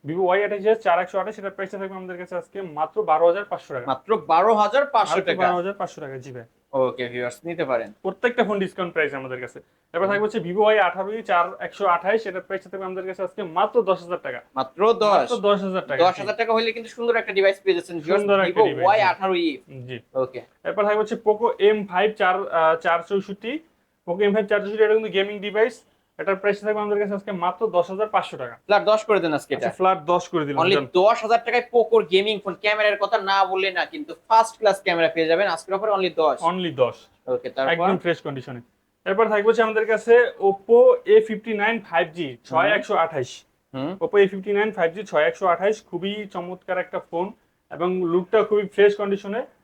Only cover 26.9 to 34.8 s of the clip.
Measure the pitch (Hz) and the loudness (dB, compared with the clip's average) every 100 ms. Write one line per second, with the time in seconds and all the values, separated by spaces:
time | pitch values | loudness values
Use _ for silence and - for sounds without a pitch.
26.9 | 208 208 202 202 190 175 180 220 175 175 | -2 -2 -4 -6 -4 -4 -2 -2 0 -2
27.9 | 190 214 202 175 156 123 117 - 202 180 | -2 -2 -2 -4 -10 -12 -12 0 2 4
28.9 | 214 214 202 165 147 - 131 120 - 185 | 0 2 0 2 -2 -4 -4 -4 0 0
29.9 | 185 147 175 170 170 143 143 170 190 131 | 0 0 0 0 -4 -2 0 2 2 2
30.9 | 180 196 226 220 233 233 240 240 240 226 | 4 4 2 2 0 2 -2 2 0 4
31.9 | 226 175 185 202 208 196 170 208 214 208 | 2 4 0 2 -4 -6 -4 -2 2 2
32.9 | 202 196 220 190 196 190 190 190 180 151 | 0 0 -2 0 2 2 0 -2 -2 -6
33.9 | 151 147 - _ 220 220 - 214 196 | -6 -12 -14 _ 4 4 2 0 0